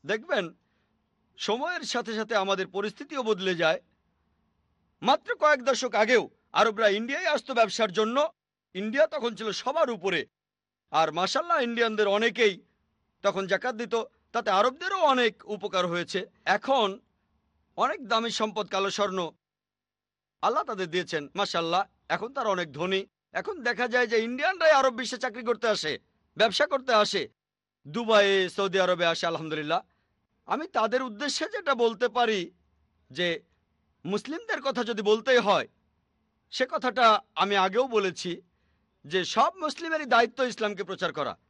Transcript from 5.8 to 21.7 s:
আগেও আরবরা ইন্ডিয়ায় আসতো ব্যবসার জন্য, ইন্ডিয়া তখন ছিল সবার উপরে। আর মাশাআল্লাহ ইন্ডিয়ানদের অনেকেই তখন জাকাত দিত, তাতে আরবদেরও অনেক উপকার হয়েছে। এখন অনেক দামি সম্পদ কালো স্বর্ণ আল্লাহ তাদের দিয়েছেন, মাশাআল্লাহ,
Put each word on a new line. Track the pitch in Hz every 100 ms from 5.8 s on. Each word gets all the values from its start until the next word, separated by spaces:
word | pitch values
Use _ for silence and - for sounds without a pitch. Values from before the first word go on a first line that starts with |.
| 247 208
আগেও | 220 247 156 _ _
আরবরা | - 220 214 214
ইন্ডিয়ায় | 196 233 294 359
আসতো | 294 -
ব্যবসার | 240 220 - 214
জন্য, | 180 220 254 311 _ _ _ _
ইন্ডিয়া | 185 214 269 302
তখন | 302 240 196
ছিল | 220
সবার | 190 247 302 277
উপরে। | 220 185 170 - _ _ _ _ _ _
আর | 147 160
মাশাআল্লাহ | 156 185 262 339 330
ইন্ডিয়ানদের | 240 233 226 214 202
অনেকেই | 202 233 202 220 180 _ _ _ _ _ _
তখন | 202 190 190
জাকাত | 185 247 220
দিত, | 226 226 - _ _
তাতে | 233 226
আরবদেরও | 190 233 277 359 392
অনেক | 311 262 233 214 -
উপকার | 208 196 185 180
হয়েছে। | 170 165 190 208 _ -
এখন | 202 - 269 202 196 _ _ _ _ _ _ _ -
অনেক | 247 330 226
দামি | 226 233
সম্পদ | - 220 208 202
কালো | 190 196
স্বর্ণ | 190 202 190 165 _ _ _ _ _ _ _ _ _ _ _
আল্লাহ | 190 262
তাদের | 302 208 180
দিয়েছেন, | 175 175 160 143 185
মাশাআল্লাহ, | 196 175 165